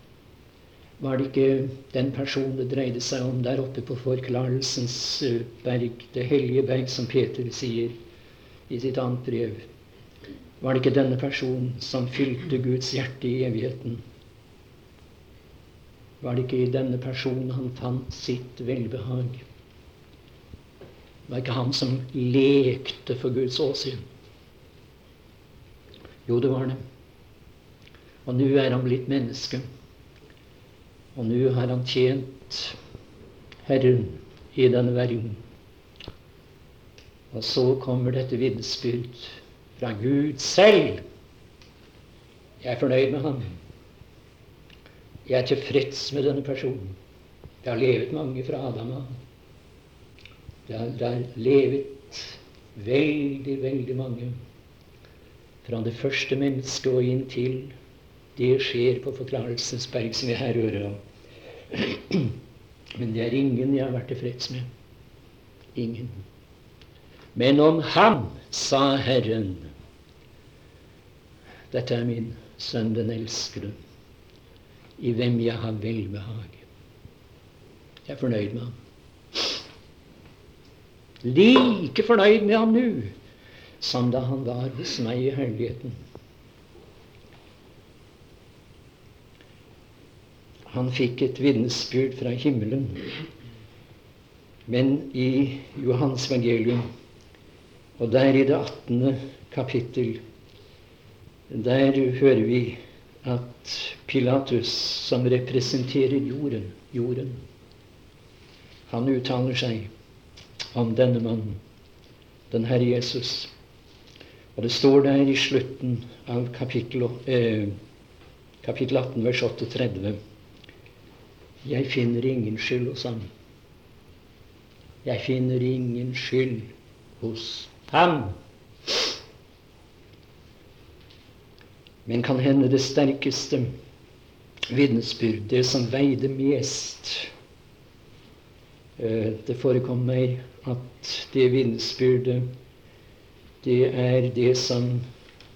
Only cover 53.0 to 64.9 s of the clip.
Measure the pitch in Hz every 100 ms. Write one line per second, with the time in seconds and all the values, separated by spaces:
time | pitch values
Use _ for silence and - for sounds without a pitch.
53 | 151 151 143 135 135 135 131 135 120 127
54 | 131 120 123 123 - - - - - -
55 | - - - - - - - 113 113 -
56 | 139 135 - 135 139 131 - - 135 127
57 | 127 127 - 123 127 131 139 - - -
58 | - - - - 123 135 - 120 123 123
59 | 139 - 123 127 120 117 - 120 - 123
60 | 113 - 127 110 131 117 110 98 101 104
61 | - - - - - - - - - -
62 | - 196 117 - - - - - - -
63 | 113 113 117 135 139 120 135 135 127 123
64 | - 127 123 - - 127 123 - -